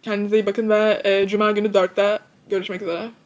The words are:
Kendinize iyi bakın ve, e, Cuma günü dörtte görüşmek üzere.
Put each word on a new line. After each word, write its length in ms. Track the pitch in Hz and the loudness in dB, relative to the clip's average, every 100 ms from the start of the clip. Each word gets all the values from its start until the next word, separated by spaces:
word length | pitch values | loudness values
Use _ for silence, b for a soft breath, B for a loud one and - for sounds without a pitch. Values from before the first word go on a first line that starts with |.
| - | -4
Kendinize 320 | 208 208 214 | -4 0 0
iyi 80 | 202 | 0
bakın 240 | 202 220 | -2 0
ve, 320 | 214 214 208 | 2 2 2
e, 240 | 202 196 196 | 2 2 2
Cuma 240 | 208 214 | 2 0
günü 220 | 208 208 | 2 2
dörtte 460 | 196 180 - 202 214 - _ - | 2 0 0 0 0 -6 _ -6
görüşmek 320 | 196 190 180 | -6 -4 -8
üzere. 280 | 196 170 226 226 | -6 -6 -8 -14